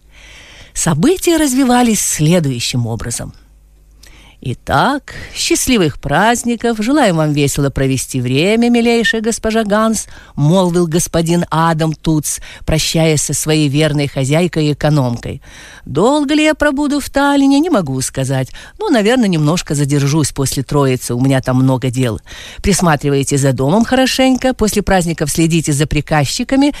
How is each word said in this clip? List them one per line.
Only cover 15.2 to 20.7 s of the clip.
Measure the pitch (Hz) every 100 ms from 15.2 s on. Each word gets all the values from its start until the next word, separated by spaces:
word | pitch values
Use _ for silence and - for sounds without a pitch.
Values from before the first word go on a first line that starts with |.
| - 143 - - - -
«Долго | - 127 226 302 285
ли | 302
я | 311
пробуду | 302 294 277 294 285
в | -
Таллине, | 277 285 285 277 277
не | 339
могу | 240 147 131
сказать. | - - 131 131 131 - - -
Ну, | 427
наверное, | 247 202 254 208
немножко | 165 147 180 - 147
задержусь | 143 147 139 160 139
после | - 135 -
Троицы, | 127